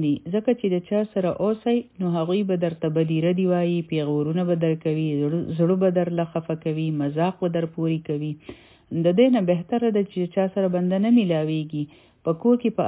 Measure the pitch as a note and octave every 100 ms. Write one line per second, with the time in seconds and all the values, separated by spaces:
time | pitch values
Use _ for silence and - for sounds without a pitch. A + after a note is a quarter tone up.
0 | D3+ C#3+ E3 G#3 A3 A#3+ G3 F3+ F3+ G#3
1 | G#3+ G3 F3+ - G3 A3 A#3+ A#3+ A#3+ -
2 | F3+ E3+ E3 F#3+ G3 F3+ F3 E3 D#3+ D#3
3 | D#3+ D#3+ E3+ F3+ F#3 F3+ F3 F3 E3 D#3+
4 | D3 D3 D3+ E3+ F3 E3+ E3 D#3+ D#3+ D#3
5 | D#3 C#3+ D3 E3+ - E3 E3+ F#3 F#3+ F3+
6 | F3 E3+ E3+ E3+ E3 D#3+ D#3+ D#3 D#3+ D3+
7 | C#3+ D3+ F3 F#3 F3+ E3 E3 E3 E3 D#3+
8 | D#3+ D3 D3+ D3 - - - - _ E3
9 | E3+ F3+ C4 B3 F3 F3 F3 A#3+ A#3 G#3
10 | G3 F#3 F3 G3 F#3+ G3 F#3+ F3+ F3+ F#3+
11 | G#3+ A#3+ F#3+ D#3+ D#3 D#3 D3+ D3+ D3 -
12 | _ _ E3 E3 A#3 A#3+ A#3 G#3+